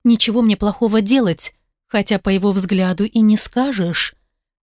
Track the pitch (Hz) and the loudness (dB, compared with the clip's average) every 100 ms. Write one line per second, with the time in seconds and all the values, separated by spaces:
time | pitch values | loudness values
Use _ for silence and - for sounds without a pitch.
0 | 240 226 - 226 226 196 208 - 226 220 | 0 2 0 0 0 0 -2 -2 0 0
1 | 202 269 202 160 - - _ _ _ 208 | 2 2 2 -2 -6 -8 _ _ _ -4
2 | 196 202 202 190 202 196 185 190 185 180 | -2 -2 0 0 0 0 0 0 0 -2
3 | 208 226 214 214 - 247 277 214 170 160 | -2 2 2 2 0 -2 -2 -2 -4 -4
4 | - - _ _ _ _ | -8 -10 _ _ _ _